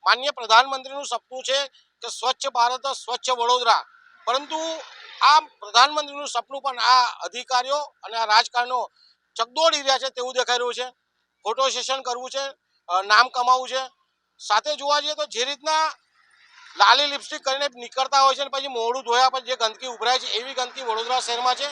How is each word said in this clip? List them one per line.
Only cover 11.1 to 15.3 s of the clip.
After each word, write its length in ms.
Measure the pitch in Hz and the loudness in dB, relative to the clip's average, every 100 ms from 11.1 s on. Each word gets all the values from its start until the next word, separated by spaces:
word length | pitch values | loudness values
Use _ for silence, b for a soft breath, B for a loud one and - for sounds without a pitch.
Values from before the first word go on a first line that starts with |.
| _ _ _ 202 | _ _ _ -6
ફોટો 240 | 233 269 | 0 0
સેશન 320 | 233 240 262 | -2 -4 -6
કરવું 280 | 254 240 254 | -4 -8 -8
છે, 140 | 269 277 269 _ _ - | -8 -8 -12 _ _ -4
અ, 120 | 180 | -2
નામ 260 | 196 214 247 | 4 4 4
કમાવવું 400 | 247 247 254 254 | 2 2 2 2
છે. 140 | 254 262 _ _ _ _ _ | -6 -8 _ _ _ _ _
સાથે 340 | - 208 294 294 | -2 0 0 -6
જોવા 240 | 285 294 | 0 0
જઈએ 140 | 294 | -2
તો 120 | 302 | -6
જે 180 | 294 | -6